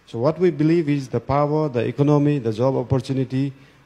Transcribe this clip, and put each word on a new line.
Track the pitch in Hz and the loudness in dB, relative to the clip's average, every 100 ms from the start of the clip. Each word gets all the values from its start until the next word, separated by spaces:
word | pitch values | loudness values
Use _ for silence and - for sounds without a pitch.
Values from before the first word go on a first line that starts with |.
| _ | _
So | 113 | -2
what | 135 160 | -2 2
we | 180 | 0
believe | 143 151 170 147 | 2 2 2 0
is | 143 127 | -2 -2
the | 120 | -6
power, | - 139 147 151 151 | -2 0 0 0 -2
the | 123 113 | -2 -4
economy, | 123 143 147 147 147 | 0 2 4 4 0
the | 113 | -2
job | 107 131 131 | 0 0 0
opportunity, | 120 135 117 131 120 131 139 131 - _ | 0 -2 0 -4 -2 -2 -4 -6 -20 _